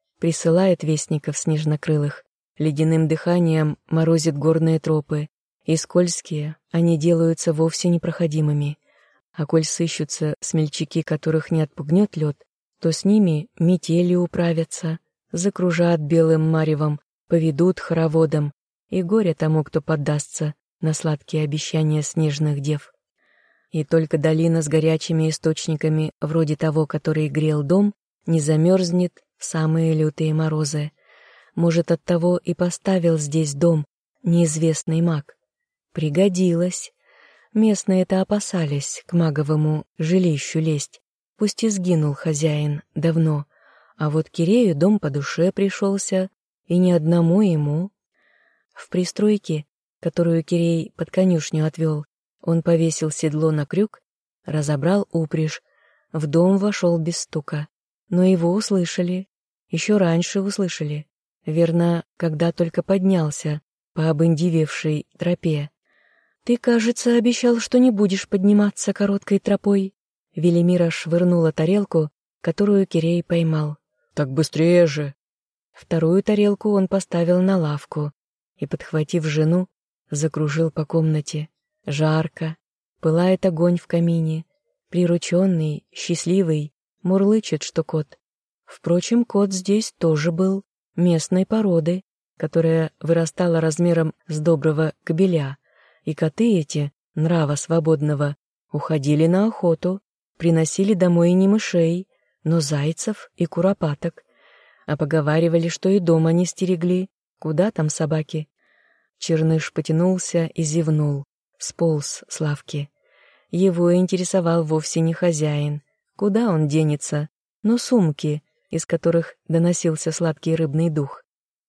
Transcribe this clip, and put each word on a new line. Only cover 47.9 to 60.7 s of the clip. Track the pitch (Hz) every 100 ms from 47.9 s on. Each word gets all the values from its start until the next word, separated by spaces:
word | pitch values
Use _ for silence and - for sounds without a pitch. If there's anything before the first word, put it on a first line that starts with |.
| _ _ _ _ _ _ _ _
В | - -
пристройке, | 180 180 - 208 208 - 156 - _ _ _
которую | 165 - 170 165
Кирей | 160 175 170 165 156 -
под | 160
конюшню | - 185 170 - 160 156
отвёл, | 156 160 151 151 _ _ _
он | - 165
повесил | 170 165 165 156 160
седло | - 156 151 160
на | 151 143
крюк, | 170 214 - _ _ _ _
разобрал | - 151 147 147 147 202 196
упряжь, | 170 156 160 156 - _ _ _ _ _
в | 160 151
дом | 165 180 196
вошёл | 208 202 175 170
без | 160 170
стука. | - 156 - 151 151 _ _ _ -
Но | 180
его | 185 185 170
услышали, | 190 214 196 170 - 180 185 190 _ _ _ -
ещё | 165 - 208
раньше | 180 165 175 196
услышали. | 196 196 185